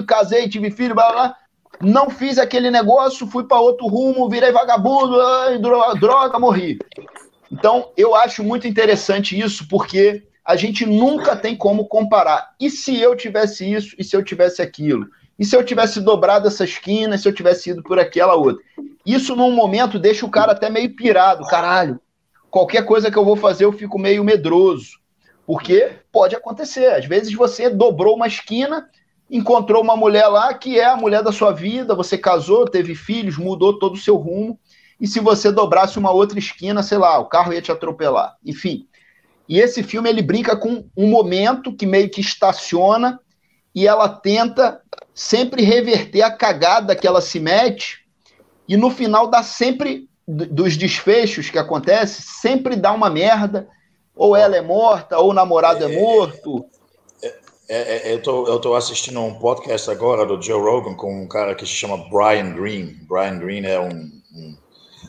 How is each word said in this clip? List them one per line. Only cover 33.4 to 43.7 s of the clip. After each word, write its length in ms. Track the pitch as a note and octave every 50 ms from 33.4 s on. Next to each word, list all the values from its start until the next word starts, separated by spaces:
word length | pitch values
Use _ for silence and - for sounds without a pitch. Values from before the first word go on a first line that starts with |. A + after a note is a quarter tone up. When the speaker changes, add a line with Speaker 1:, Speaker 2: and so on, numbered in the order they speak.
| F3 F#3 F#3+ D#3+ F#3 G3+ G#3 G#3
Speaker 1:
todo 160 | G3 F#3+ F#3
o 40 | G3+
seu 180 | - G#3+ G#3
rumo. 420 | D#3+ D3 E3+ F3+ G3+ G#3+ A#3 A#3 _ _ _ _ _ _ _ _ -
E 60 | A3+
se 120 | G3+ - A#3
você 320 | G#3 A3 G#3 G#3 - G#3
dobrasse 480 | G3 A3 G#3 D#3+ E3+ F#3 G3 G3 - G#3
uma 120 | G3+ F#3+
outra 280 | F#3 F#3+ G#3 G3+ G3+ G3+
esquina, 440 | G3 - - - F3 G3 G#3 G3+ G3+
sei 160 | - G#3 G3+
lá, 200 | F#3 E3+ D#3 B2+
o 60 | A2
carro 260 | - - F3+ F3 F3 E3+
ia 100 | E3+ D#3+
te 100 | - D#3+
atropelar. 640 | E3 E3+ D#3+ D#3+ D#3 D#3 C#3+ B2+ G#2 - - _ _ _
Enfim. 420 | D3+ C#3 - - F3+ D3 - - _ _ _ _ _ _ _ _ _ _ _ _ -
E 100 | D#3+ -
esse 240 | A#3+ B3 B3 A#3+ -
filme, 260 | - G#3 A3+ A#3 A#3
ele 120 | A3+ A3+ E3+
brinca 320 | C#3 G#3+ A#3 - A3+ G#3+
com 280 | G#3 - A3+ A#3+ A3 - - -
um 120 | F#3 G3+ G#3+
momento 640 | A#3 A3+ G#3 F3 F3+ F#3+ G3+ A#3 B3+ B3+ - B3+ G#3
que 120 | - G#3
meio 240 | F#3 F#3+ G3 G#3 G3
que 100 | - G3
estaciona 1000 | G3 - - - G3+ F#3+ F#3 - - - E3+ F3 F#3 G3 G#3+ A#3 A#3+ B3+ B3 - _ _ _ _ _ _ _ _ _ _